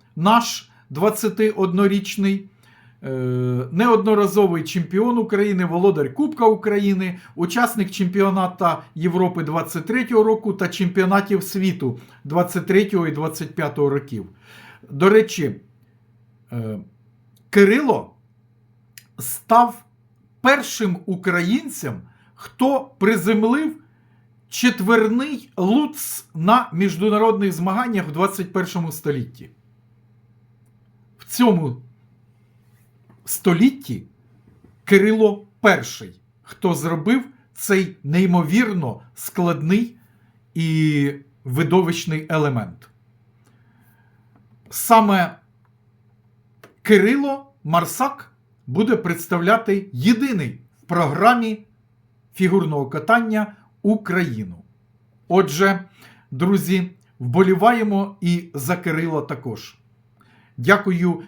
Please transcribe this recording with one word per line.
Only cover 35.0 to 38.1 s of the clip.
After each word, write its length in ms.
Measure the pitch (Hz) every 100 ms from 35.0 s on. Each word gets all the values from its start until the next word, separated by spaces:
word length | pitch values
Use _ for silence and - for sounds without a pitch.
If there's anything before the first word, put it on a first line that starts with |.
| 202 220 214 202 - _
перший, 600 | 214 165 120 - 101 - _ _
хто 340 | - - 185 156
зробив 500 | 156 165 175 262 247 - _
цей 440 | - - 196 185 -
неймовірно 960 | 139